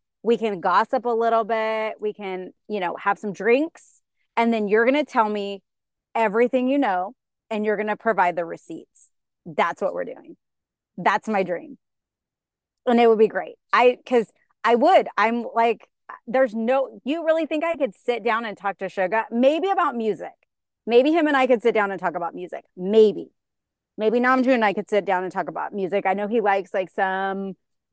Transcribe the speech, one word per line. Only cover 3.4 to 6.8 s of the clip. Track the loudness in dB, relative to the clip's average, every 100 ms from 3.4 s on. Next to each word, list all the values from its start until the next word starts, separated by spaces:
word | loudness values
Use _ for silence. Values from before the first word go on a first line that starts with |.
| 2 2 0 -8 -20 -20 _ _ _ -2
and | 0
then | 0 0
you're | 2 2
gonna | 2 0
tell | 0 0
me | -2 -6 -10 _ _ _ _ _
everything | -2 0 2 2 0 0
you |
know, | 0